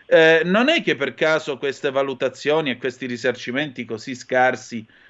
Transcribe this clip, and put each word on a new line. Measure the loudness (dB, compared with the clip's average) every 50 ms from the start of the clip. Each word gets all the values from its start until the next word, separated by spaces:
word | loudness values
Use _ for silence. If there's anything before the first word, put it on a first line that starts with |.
| -2
Eh, | 2 6 6 8 8 6 6 4
non | 2 2 2 2 2
è | 2 2
che | 0 -2 -2
per | -2 -2 -4 -2
caso | 0 0 2 2 0 0 -4 -6 -4
queste | -4 -6 -6 -4 -4 -2
valutazioni | 0 0 -2 -2 -2 -4 -4 -4 -4 -4 -2 0 0 2 0 -2
e | -4 -4
questi | -6 -6 -6 -8 -8
risarcimenti | -10 -8 -4 -2 -2 -4 -4 -6 -8 -6 -6 -6 -6 -8 -10 -10
così | -10 -10 -10 -10 -10 -12
scarsi | -12 -8 -2 0 2 2 2 2 -2 -6 -12 -12 -12 -12 -14 _ _ _ -20